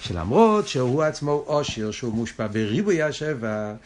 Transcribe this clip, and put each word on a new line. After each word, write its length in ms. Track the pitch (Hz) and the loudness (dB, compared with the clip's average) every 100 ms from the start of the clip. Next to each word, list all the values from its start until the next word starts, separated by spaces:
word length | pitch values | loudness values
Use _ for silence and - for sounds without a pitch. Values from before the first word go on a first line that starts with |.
שלמרות 680 | - 90 85 151 226 214 - | -6 -4 2 6 6 6 0
שהוא 360 | 135 127 139 | 0 2 2
עצמו 280 | 156 147 147 | 0 -2 -2
עושר, 600 | 147 147 151 139 - 107 | -2 0 0 0 -4 -6
שהוא 220 | 104 120 | -4 -4
מושפע 340 | 110 113 - 110 | -2 -4 -4 -4
בריבוי 540 | 107 107 123 208 170 | -2 0 0 2 2
השפע, 720 | 156 139 151 139 110 107 104 107 | 0 -2 -4 -4 -2 -4 -4 -8